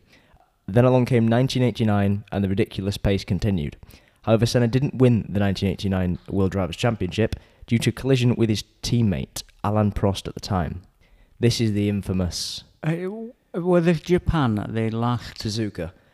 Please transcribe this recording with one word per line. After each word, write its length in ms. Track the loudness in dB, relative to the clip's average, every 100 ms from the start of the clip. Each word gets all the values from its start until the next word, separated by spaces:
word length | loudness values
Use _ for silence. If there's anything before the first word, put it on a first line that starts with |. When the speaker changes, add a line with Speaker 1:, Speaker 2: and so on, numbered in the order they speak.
| -12 _ _ _ _ _ -2
Speaker 1:
Then 200 | 4 4
along 200 | 4 4
came 220 | 2 2
nineteen 340 | 2 2 0
eighty-nine 640 | 0 0 0 2 0 -2 -4
and 120 | -4
the 60 | -2
ridiculous 480 | 0 -2 -2 -6 -2
pace 260 | 0 -2
continued. 540 | 0 -2 0 -2 -4 -8 -18 -20 _ _
However, 240 | 0 2 2
Senna 200 | 2 2
didn't 280 | 2 0 4
win 300 | 4 4 0
the 100 | 0
nineteen 300 | 0 0 -2
eighty-nine 480 | -2 -2 -2 0 -4 -4
World 220 | -2 0
Drivers' 240 | 0 -4 -2
Championship 580 | -2 -2 -4 -2 -2 -4 -12 _ -2
due 140 | 0
to 120 | 0
collision 440 | -2 0 2 2 2
with 140 | 2
his 140 | 0 -6 _
teammate, 640 | -2 0 2 0 -6 -12 -16 _
Alain 280 | -2 0 0
Prost, 360 | 2 -2 -2 -6
at 60 |
the 80 | -10
time. 400 | -4 -2 -2 -6 -14 _ _ _ _ -2
This 220 | 0 2
is 100 | 0
the 160 | 0 0
infamous 760 | 0 -2 -2 -2 -4 -8 -10 -16 _
Speaker 2:
Uh, 80 | -6
w-, 420 | -4 -6 -10 -12 -16 _
was 320 | -4 2 4 4
this 160 | 2
Japan 580 | 2 0 2 0 2 0
at 140 | -2
the 160 | -4 -2
last 480 | -2 -2 -2 -6 -10
Speaker 1:
Suzuka. 540 | -6 -4 -4 -6 -10 -12 _